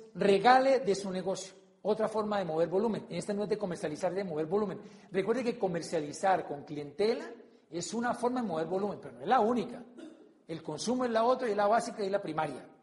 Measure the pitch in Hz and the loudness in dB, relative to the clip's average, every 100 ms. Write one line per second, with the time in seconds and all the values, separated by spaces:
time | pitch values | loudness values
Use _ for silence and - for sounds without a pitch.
0 | - 175 196 196 240 262 262 254 202 185 | -14 0 4 6 8 8 8 4 2 -2
1 | 196 185 185 175 - - - _ 190 214 | -2 -4 -4 -4 -8 -16 -20 _ -2 0
2 | 214 220 208 202 175 156 170 185 226 185 | 0 0 0 -2 0 0 2 2 2 -2
3 | - 170 170 202 202 214 196 165 156 151 | -4 -6 -4 -2 0 -2 -2 -4 -4 -2
4 | 180 185 196 156 156 202 202 151 - - | -2 -2 -2 -2 0 0 0 -4 -12 -20
5 | - 185 196 240 240 - 190 170 - 170 | -4 -2 0 0 0 0 -2 -2 -2 -4
6 | 147 - 190 175 - 143 - 147 143 - | -4 0 2 2 0 -8 -8 -10 -8 0
7 | 214 240 - - - - _ 165 170 226 | 0 0 -6 -14 -20 -20 _ -8 -6 -2
8 | 240 220 240 254 220 160 160 185 202 165 | -2 0 0 0 -2 -2 -2 0 -2 -4
9 | - - 147 254 214 247 175 - - - | -12 -8 2 4 4 2 -2 -8 -16 -18
10 | - - - _ - 165 - 151 214 254 | -18 -20 -20 _ -12 -10 -8 -6 -2 0
11 | 247 220 233 262 247 202 208 226 247 214 | 2 2 4 2 2 2 4 4 0 -4
12 | 190 196 180 156 156 123 - - | -2 -2 -2 -2 -4 -6 -16 -20